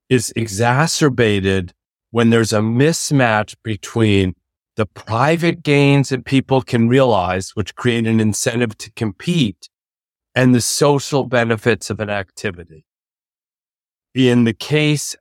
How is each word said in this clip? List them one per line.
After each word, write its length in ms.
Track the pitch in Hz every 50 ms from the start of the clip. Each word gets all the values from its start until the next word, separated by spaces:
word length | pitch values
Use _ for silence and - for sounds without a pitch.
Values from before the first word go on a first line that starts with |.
| _ -
is 220 | 127 123 110 - -
exacerbated 1400 | 113 113 110 98 98 117 120 123 139 160 170 - - 160 143 127 117 120 107 104 101 95 95 95 95 90 87 - _ _ _ _ _ _ _
when 180 | - 117 117 113
there's 240 | 117 117 113 107
a 80 | 110 104
mismatch 960 | 107 110 117 120 143 156 170 - - - 151 135 127 117 107 107 104 - - _
between 720 | - 113 107 - - - - 117 110 107 101 98 95 92 87 _ _ _ _ _ _ _ _
the 100 | - 107
private 760 | - - - - - 113 113 131 151 170 165 170 170 175 175
gains 480 | - 147 143 143 143 139 143 143 131 -
that 160 | 135 - -
people 340 | - 139 135 127 - 135 131
can 280 | 127 - - 117 113 117
realize, 680 | 123 135 131 123 110 95 87 90 92 95 95 - -
which 180 | 110 101 - -
create 320 | - - 123 117 117 113
an 140 | 113 113 110
incentive 560 | 107 107 101 - - 127 117 120 123 110 107
to 160 | - - 110
compete, 800 | - - 117 107 95 - - 170 175 170 127 104 90 _ - - _ _ _ _ _ _ _ _ _ _ _ _ -
and 200 | 127 127 127 123
the 60 | 120
social 640 | 110 - - - 151 143 143 139 - - 151 135 123
benefits 640 | 123 127 120 117 113 117 104 - 123 110 101 - -
of 100 | 104 92
an 120 | 107 104
activity. 760 | 101 101 95 - - - - 104 90 87 82 80 78 78 _ _ _ _ _ _ _ _ _ _ _ _ _ _ _ _ _ _ _ _ _ _ _ _ _ _ -
In 300 | 127 131 123 120 120 117
the 80 | 117
case 640 | 104 - - - 147 151 151 151 151 143 - - - -